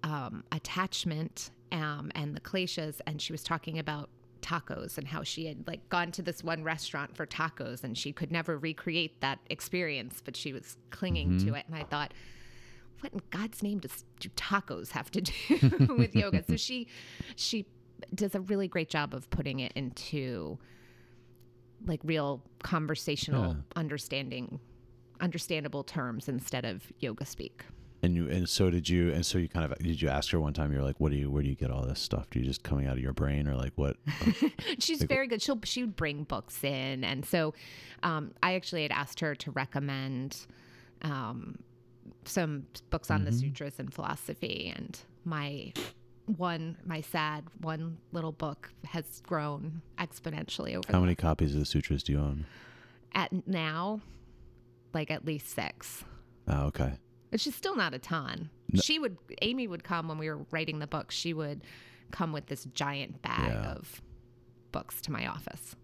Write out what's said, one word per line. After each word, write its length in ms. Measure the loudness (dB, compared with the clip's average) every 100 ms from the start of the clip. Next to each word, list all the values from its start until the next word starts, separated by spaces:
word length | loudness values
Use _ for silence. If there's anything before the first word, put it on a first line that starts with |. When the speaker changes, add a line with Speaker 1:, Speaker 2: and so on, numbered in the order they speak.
Speaker 1:
um, 400 | -2 -2 -4 -8 -4
attachment, 1000 | -4 -2 -2 -2 0 -2 -2 -4 -6 -12 -14 -6
um, 400 | -2 -2 -4 -6 -4
and 200 | -4 -6
the 40 |
kleshas, 640 | -2 -2 0 -2 -4 -6 -6
and 140 | -4
she 120 | -4
was 100 | -6
talking 340 | -2 -4 -2 -4
about 300 | -2 -4 -8 -16 -20 -12
tacos 560 | -4 -4 -2 -6 -6 -6
and 100 | -4
how 160 | -4
she 240 | -4 -4 -6
had, 200 | -8 -8
like, 220 | -10 -2
gone 220 | 0 0
to 100 | -2
this 220 | -4 -4
one 200 | -2 -2
restaurant 540 | 0 0 -2 -4 -4 -6
for 80 | -6
tacos 580 | 0 -2 -2 -8 -6
and 140 | -6 -4
she 160 | -6
could 180 | -4 -2
never 260 | -2 0 -2
recreate 640 | -2 -2 -2 0 -2 -2
that 200 | -2 -2 -6
experience, 720 | -8 -2 -2 0 -2 -6 -10
but 140 | -10 -6
she 160 | -6
was 240 | -6 -10 -18 -14
clinging 400 | -4 0 2 4
Speaker 2:
Mm-hmm. 160 | 6 4
Speaker 1:
to 80 | 2
it. 100 | -4
And 80 | -6
I 80 |
thought, 300 | -2 -2 -2 -6 -16 -16 -16 -16 -18 -18 -18 -10
"What 100 | -8
in 100 | -8 -4
God's 300 | -4 -4 -2
name 160 | -2 -2
does, 260 | -4 -10 -14 -12
do 100 | -8
tacos 600 | -6 0 0 0 -8 -4
have 180 | -6 -2
to 100 | -2
do 760 | 0 -4 4 10 10 10 6 8
<laughs> 20 |
with 180 | 6 6
yoga?" 280 | 6 4 4
So 80 | 0
she, 320 | 2 -2 -6 -12 -16 -12 -12 -4
she 300 | -2 -2 -4 -14 -20 -18 -8
does 220 | 0 2 2
a 40 |
really 260 | 0 0 2
great 220 | 0 2
job 240 | 0 0 -4
of 140 | -2
putting 280 | 0 0 0
it 140 | -2 -2
into, 840 | -4 -6 -4 -2 -2 -2 -4 -6 -12 -20 -20 -20 -20 -20 -20 -20 -20 -20 -20 -6 -2
like, 140 | -2
real 400 | 2 2 2 -2 -8 -12
conversational 880 | 0 0 2 0 0 -2 2 4 4 2
Speaker 2:
Yeah. 60 | -2 -4
Speaker 1:
understanding, 840 | -2 -2 -2 -4 -2 -6 -6 -8 -10 -20 -20 -20 -20 -2
understandable 640 | -2 0 0 0 0 -4
terms 460 | -2 -2 -2 -2 -2
instead 340 | -2 -2 -2 -2
of 180 | -4 -10 -6
yoga 260 | -6 -4 -8
speak. 400 | -8 -10 -12 -18 -16 -18 2
Speaker 2:
And 100 | 4 6
you, 140 | 4
and 180 | 4 4
so 220 | 6 6
did 180 | 6 6
you, 240 | 6 8
and 140 | 6 4
so 140 | 2
you 100 | 2
kind 200 | 2 0
of, 60 | 0
did 200 | 0 4
you 80 | 4
ask 220 | 4 4
her 100 | 4
one 140 | 4
time, 180 | 2 4
you're 120 | 4
like, 160 | 2 4
"What 120 | 4
do 60 | 4
you, 140 | 4
where 100 | 4
do 80 | 4
you 60 | 2
get 160 | 0
all 120 | 2
this 160 | 0 0
stuff? 300 | 0 0 0
Do 80 | 0
you 80 | 2
just 160 | 0
coming 240 | 0 2 2
out 80 | 0
of 40 |
your 100 | 0
brain 340 | 2 2 4 2
or, 80 | 2
like, 180 | 0 2
what?" 220 | 0 0 -4 2 4 4
Speaker 1:
<laughs> 420 | 2 0 -4 0
She's 200 | 0 2
Speaker 2:
Like, 80 | 2
Speaker 1:
very 180 | 2 2
good. 140 | 0
She'll, 180 | 2 0
she 180 | 0 -2
would 120 | -2 0
bring 280 | -2 -2
books 400 | -4 -4 -6 -2
in. 400 | 0 0 -2 -2
And 220 | 0 -2 2
so, 300 | 4 4 -2 -16 -16 -16 -2
um, 300 | 0 0 -2 2
I 100 | 4
actually 300 | 4 0 -2
had 80 | 0
asked 280 | 0 -2 -2
her 120 | -2 0
to 140 | -2
recommend, 840 | -2 0 0 0 -2 -2 -2 -4 -8 -14 -20 -20 -20 -20 -4
um, 560 | -2 -2 -2 -6 -8 -12 -16 -20 -20 -20 -20 -16 -2
some 420 | 0 2 -2 -6 -16 -4
books 180 | -4 2
on 140 | 2 4
the 60 |
Speaker 2:
Mm-hmm. 80 | 4
Speaker 1:
sutras 400 | 2 -2 -6 -6
and 120 | -8
philosophy. 800 | -4 -4 -4 -6 -6 -4 -4 -6 -6
And 240 | -8 -12 -16 -8 -4
my 480 | -2 -4 -6 -8 -8 -8 -12 -20 -12 -4
one, 500 | 0 0 0 -4 -6 -6
my 160 | -6
sad 440 | -2 2 2 0 -8 -6
one 360 | -4 -2 -4 -6 -6
little 200 | -4 -2
book 360 | -2 -4 -4 -12 -14
has 380 | -6 -6 -6 -14 -2
grown 560 | -2 0 -2 -4 -6 -10 -6
exponentially 800 | -6 -4 -6 -4 -4 -4 -2 -2
over 100 | 4
Speaker 2:
How 120 | 6
Speaker 1:
the 60 | 8
Speaker 2:
many 100 | 6
copies 380 | 4 6 6 6
of 40 |
the 40 | 4
sutras 380 | 2 4 2
do 80 | 4
you 60 | 4
own? 260 | 4 2 -4 -8 -20 -20 -20 -20 -4
Speaker 1:
At 340 | -2 0 -2 0
now, 540 | 0 0 0 -2 -4 -8 -18 -20 -20 -20 -20 -20 -20 -6
like, 160 | -4 -2
at 160 | -2 -2
least 240 | -4 -4
six. 540 | -4 -4 -6 -12 -12 -14 -16 -20 -6 0
Speaker 2:
Oh, 180 | 4 2
okay. 280 | 2 0 0 -10 -20 -4
Speaker 1:
Which 160 | -2 -2
is 100 | -2
still 200 | -2 0
not 180 | 0
a 60 | -2
ton. 500 | -2 -2 -2 -6 -8 -8 2
Speaker 2:
No. 100 | 4
Speaker 1:
She 180 | 6 2
would, 180 | 2 -4 -14 -2
Amy 260 | 0 0 -2
would 160 | -4
come 240 | -2 0 0
when 100 | -2
we 120 | -4
were 160 | -4 -4
writing 280 | -2 -2 -2
the 80 | -2
book. 240 | -4 -2
She 220 | -2 -2
would 280 | -2 -2 -6 -10 -18 -20 -20 -14
come 200 | -2 0
with 140 | -2 -4
this 160 | -8 -6
giant 480 | -2 0 -2 -6 -6
bag 280 | -2 2 2
Speaker 2:
Yeah. 200 | 2 -2
Speaker 1:
of 280 | -4 -10 -16 -16 -18 -20 -20 -20 -20 -8
books 300 | -8 -6 -8
to 100 | -4
my 160 | -2 -2
office. 480 | -4 -8 -12 -14 -18